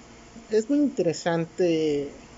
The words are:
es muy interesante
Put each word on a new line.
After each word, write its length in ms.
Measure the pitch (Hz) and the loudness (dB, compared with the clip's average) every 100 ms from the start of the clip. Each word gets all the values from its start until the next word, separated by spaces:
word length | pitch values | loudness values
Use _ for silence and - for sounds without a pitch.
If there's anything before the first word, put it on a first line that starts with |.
| - - - - - | -20 -20 -20 -20 -2
es 180 | 214 226 | -2 2
muy 100 | 285 | 2
interesante 1300 | 277 - 170 151 175 165 165 - 175 160 156 143 139 - - | 2 2 0 0 -2 -2 -2 0 2 2 0 0 -4 -12 -20